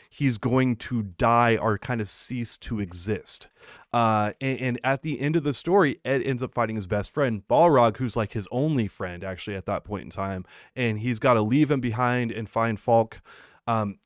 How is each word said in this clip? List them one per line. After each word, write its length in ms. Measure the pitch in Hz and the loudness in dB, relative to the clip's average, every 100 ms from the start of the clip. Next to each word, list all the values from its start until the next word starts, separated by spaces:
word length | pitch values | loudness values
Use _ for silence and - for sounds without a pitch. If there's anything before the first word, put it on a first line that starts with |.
| _ | _
he's 280 | - 139 113 | -2 0 0
going 380 | 120 127 131 117 | 2 2 2 0
to 240 | - 120 | -2 -4
die 540 | 101 87 117 117 117 113 | -4 0 2 4 4 4
or 200 | 107 101 | 2 -2
kind 220 | - 120 | -4 -6
of 80 | 98 | -6
cease 480 | - - 123 117 - | -8 -6 -6 -8 -10
to 200 | - 110 | -8 -6
exist. 680 | 98 87 92 98 - - - _ - - _ | -6 -8 -6 -6 -6 -14 -14 _ -20 -20 _
Uh, 420 | 120 113 107 107 - | 0 2 2 0 -2
and, 200 | 135 131 | -4 -4
and 200 | 127 123 | -4 -2
at 180 | 131 135 | -2 -2
the 180 | 160 143 | -4 -4
end 160 | 143 160 | -2 0
of 80 | |
the 100 | 147 | 0
story, 460 | 131 - 196 156 - 123 | -4 2 2 2 0 -2
Ed 160 | 135 | -2
ends 220 | - 127 | -2 -4
up 100 | 123 | -4
fighting 220 | - 113 110 | -2 -2 -4
his 100 | 95 | -4
best 240 | 104 101 | -4 -2
friend, 320 | - 135 107 - | -2 0 -2 0
Balrog, 480 | 123 170 139 117 107 | 4 6 6 4 2
who's, 180 | 127 120 | -4 -2
like, 180 | 104 | -4
his 140 | 113 95 | -4 -6
only 360 | 123 151 143 104 | -2 0 0 -2
friend, 360 | - 92 87 | -4 -8 -8
actually, 320 | 95 92 - 98 | -10 -10 -8 -8
at 100 | - | -4
that 180 | 98 | -6
point 200 | - 104 | -6 -10
in 60 | - | -10
time. 340 | - 98 92 87 - - - | -8 -6 -6 -10 -18 -14 -4
And 240 | 120 107 | -2 -2
he's 180 | 117 113 | -4 0
gotta 240 | 135 117 | 4 4
leave 300 | 107 135 143 | 4 4 4
him 100 | 143 | 2
behind 500 | 120 110 123 123 117 | -2 0 0 0 -2
and 160 | 107 110 | -6 -6
find 320 | 117 113 107 | -2 0 -2
Falk. 400 | - 117 113 - - - - _ - | 2 4 2 -4 -20 -20 -20 _ -4
Um, 300 | 113 104 95 | -2 -2 -6